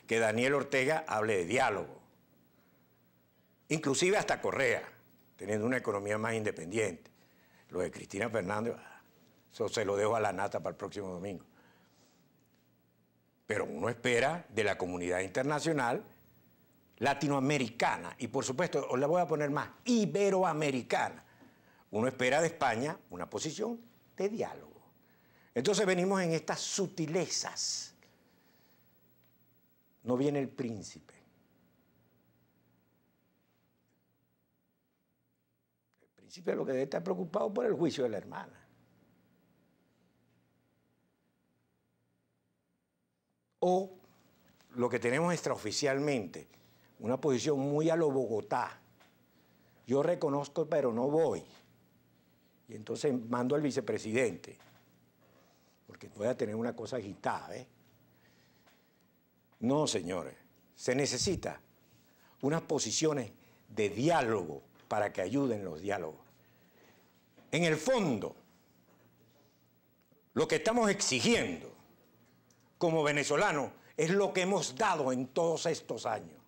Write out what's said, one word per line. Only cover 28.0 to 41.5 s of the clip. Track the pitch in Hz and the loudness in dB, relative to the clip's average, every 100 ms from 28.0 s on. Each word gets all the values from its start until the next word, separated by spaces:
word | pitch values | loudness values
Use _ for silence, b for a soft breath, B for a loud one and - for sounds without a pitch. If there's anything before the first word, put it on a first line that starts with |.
| b b b b b b b b b b _ _ _ _ _ _ _ _ _ _ | b b b b b b b b b b _ _ _ _ _ _ _ _ _ _
No | 110 123 | -2 0
viene | 143 143 | 2 0
el | 131 | -2
príncipe. | - 123 107 82 - - - _ _ _ _ _ _ _ _ _ _ _ _ _ _ _ _ _ _ _ _ _ _ _ _ _ _ _ _ _ _ _ _ _ _ _ _ _ _ _ _ _ _ _ _ _ _ _ _ | -4 -6 -6 -10 -16 -20 -20 _ _ _ _ _ _ _ _ _ _ _ _ _ _ _ _ _ _ _ _ _ _ _ _ _ _ _ _ _ _ _ _ _ _ _ _ _ _ _ _ _ _ _ _ _ _ _ _
El | _ | _
príncipe | _ - - 175 | _ -20 -8 -4
lo | - | -2
que | - | 0
debe | 131 | 0
estar | 143 175 | 0 -2
preocupado | 170 180 175 190 147 | -2 -4 -2 -2 0
por | 208 240 | 0 0
el | |
juicio | 160 165 - | 2 0 0
de | 123 | -2
la | 101 | -2
hermana. | - - - - - _ _ _ _ _ _ _ _ _ _ _ _ _ _ _ _ _ _ _ _ _ _ _ _ _ _ _ _ | -6 -10 -12 -16 -20 _ _ _ _ _ _ _ _ _ _ _ _ _ _ _ _ _ _ _ _ _ _ _ _ _ _ _ _